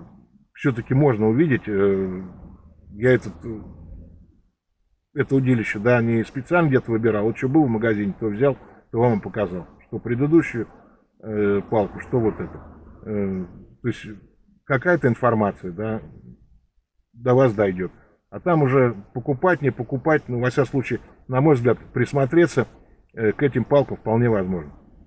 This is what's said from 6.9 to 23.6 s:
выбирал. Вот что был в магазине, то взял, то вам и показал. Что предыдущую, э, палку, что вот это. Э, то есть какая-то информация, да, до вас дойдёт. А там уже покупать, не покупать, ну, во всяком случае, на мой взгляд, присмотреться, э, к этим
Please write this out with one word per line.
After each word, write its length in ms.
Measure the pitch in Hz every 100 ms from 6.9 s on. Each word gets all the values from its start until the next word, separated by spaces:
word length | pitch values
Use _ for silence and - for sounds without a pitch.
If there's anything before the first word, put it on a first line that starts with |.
выбирал. 340 | 113 117 104
Вот 120 | 107 -
что 120 | 131
был 160 | 147
в 60 | 143
магазине, 440 | 110 113 107 101 -
то 80 | 110
взял, 300 | 104 139 131 - - _
то 100 | 113
вам 180 | 123 107
и 40 |
показал. 440 | 98 110 98 90 80 - _
Что 120 | 110
предыдущую, 680 | 117 120 143 165 - 120 101 - - _ _ _
э, 400 | 110 107 104 101 90
палку, 300 | 113 95 -
что 200 | - 127
вот 140 | 110 82
это. 200 | 85 - - - - - -
Э, 400 | 104 98 95 87 - - -
то 80 | 123
есть 180 | - 101 101 - _ _ _
какая-то 440 | - 135 180 170 135
информация, 640 | 113 123 113 101 - 92
да, 300 | 85 110 110 - - - - _ _ _ _ _ _ _
до 220 | 117 120
вас 200 | 127 131
дойдёт. 380 | 104 101 90 87 - _ _ _
А 100 | 101
там 220 | - 165
уже 340 | 139 135 123 101 -
покупать, 480 | 131 123 131 185 170
не 80 | 139
покупать, 540 | - 120 135 160 156 -
ну, 140 | 123
во 100 | 123
всяком 200 | 135 131
случае, 260 | 139 - 117 - _ -
на 120 | 127
мой 140 | 156
взгляд, 240 | 135 120 110 -
присмотреться, 720 | 123 123 139 135 170 170 - 113 - _ _ _
э, 160 | - 110
к 100 | -
этим 180 | 143 127